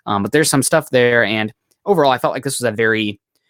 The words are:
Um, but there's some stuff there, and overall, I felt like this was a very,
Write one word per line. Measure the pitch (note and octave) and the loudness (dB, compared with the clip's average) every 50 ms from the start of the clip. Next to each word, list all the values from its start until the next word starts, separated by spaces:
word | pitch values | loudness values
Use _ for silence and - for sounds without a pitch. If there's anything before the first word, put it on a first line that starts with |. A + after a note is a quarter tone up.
| - | -8
Um, | - G#2 G2+ | -6 -4 -4
but | G2 G2+ | -4 0
there's | - D3+ D#3+ - | 0 0 0 2
some | - C#3 | 0 0
stuff | - - E3+ D#3+ - - | 0 2 0 0 0 0
there, | - B2+ B2 A#2+ A#2+ A#2+ A2+ | 0 2 2 4 4 2 2
and | G2 A2 G#2+ G#2+ G#2+ - _ _ _ _ _ - | 0 0 -2 -4 -6 -8 _ _ _ _ _ -2
overall, | G3 G3+ E3 C#3+ C3+ | 0 2 2 4 2
I | B2+ A#2+ | 2 2
felt | - D3 F#2+ | 0 -2 -4
like | C3 B2 | -2 -6
this | C#3 - - | -6 -6 -4
was | B2 A#2 | -4 -4
a | |
very, | G#2+ G#2+ A2+ A2 A2+ A2 G#2+ G#2 G2+ - _ _ _ _ _ _ | -2 0 0 0 0 0 -2 -4 -6 -10 _ _ _ _ _ _